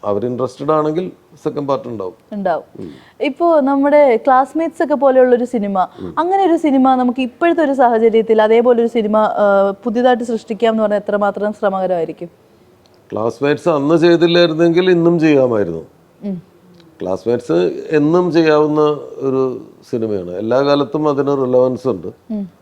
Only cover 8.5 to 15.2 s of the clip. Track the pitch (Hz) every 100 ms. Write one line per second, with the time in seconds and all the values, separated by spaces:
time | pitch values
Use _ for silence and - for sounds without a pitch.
8.5 | 226 240 240 233 233 208 214 214 - 202
9.5 | 196 196 196 247 220 247 247 240 226 -
10.5 | 202 226 220 214 208 202 202 202 196 208
11.5 | 208 208 190 185 180 165 160 170 _ _
12.5 | _ _ _ _ _ _ 104 110 - 139
13.5 | 147 175 151 139 165 170 170 170 170 175
14.5 | 160 170 165 185 175 170 170